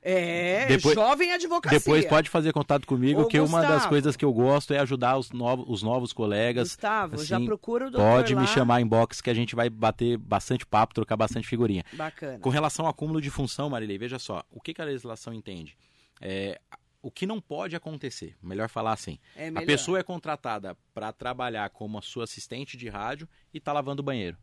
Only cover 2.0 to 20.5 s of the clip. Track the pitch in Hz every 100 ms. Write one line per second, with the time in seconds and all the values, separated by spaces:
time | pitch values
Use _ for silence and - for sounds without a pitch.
2 | 143 151 156 170 156 151 143 143 - 131
3 | 131 147 - 151 151 165 - - 214 143
4 | 143 131 147 113 127 143 - 143 135 131
5 | 123 135 127 123 120 127 127 110 107 123
6 | 123 - 110 104 117 120 170 - 208 220
7 | 190 147 151 190 120 107 - 233 254 101
8 | 107 120 127 127 131 120 120 120 117 113
9 | 113 - - 117 117 117 120 110 110 110
10 | 120 120 92 101 - 127 - 107 110 -
11 | 107 110 110 120 110 117 117 135 - 160
12 | 156 - 147 123 131 143 151 - 165 -
13 | 151 160 139 - 131 - 147 127 110 98
14 | 120 127 - 92 - - - 165 160 135
15 | 120 110 - 113 107 92 78 _ _ _
16 | _ _ 92 95 98 - _ - _ _
17 | 131 - 185 220 - 151 180 165 - 151
18 | 139 - 82 82 87 95 113 - 110 107
19 | - 76 _ - 160 165 170 143 - 185
20 | 180 175 156 151 123